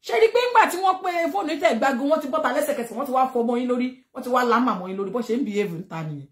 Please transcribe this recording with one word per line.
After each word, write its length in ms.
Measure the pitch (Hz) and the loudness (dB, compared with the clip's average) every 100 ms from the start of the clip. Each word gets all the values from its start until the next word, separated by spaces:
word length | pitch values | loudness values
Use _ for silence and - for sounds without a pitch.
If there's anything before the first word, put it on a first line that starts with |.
| - | 0
Ṣé 80 | 453 | 4
rí 120 | 440 | 4
pé 120 | 480 | 4
ńgbà 220 | 494 453 359 | 4 4 4
tí 100 | 349 | 4
wọ́n 220 | 381 381 | 0 2
pe 120 | 370 349 330 | -2 0 0
fóònù 260 | 392 302 | -2 -4
tẹ̀ 240 | 320 330 226 | 0 0 2
gbágun, 300 | 269 240 285 | 0 0 0
wọ́n 100 | 311 | 0
ti 80 | 277 | 0
bọ́ta 220 | 208 247 | -2 0
lẹ́sẹ̀kẹsẹ̀, 460 | 277 285 247 226 214 | 0 -2 -4 -6 -8
wọ́n 100 | 254 | -2
ti 60 | |
wá 180 | 262 262 | 0 2
fọmọ 220 | 240 233 | 0 0
yín 140 | 240 254 | 0 0
lórí, 180 | 247 254 - _ | -2 -2 -6 _
wọ́n 140 | 254 | -12
ti 60 | 247 | -2
wá 140 | 254 | 0
lámà 300 | 247 226 254 | 4 2 2
mọ́ 140 | 190 185 | -2 -6
yín 80 | 190 | -6
lórí, 120 | 196 | -4
bó 100 | 233 | -4
ṣe 140 | 226 240 | -2 -2
ń 80 | 214 | -2
behave 320 | 202 190 165 | -2 -2 -6
ń 80 | 190 | -10
ta 160 | 165 | -8
nìyẹn. 260 | 156 143 139 | -8 -10 -14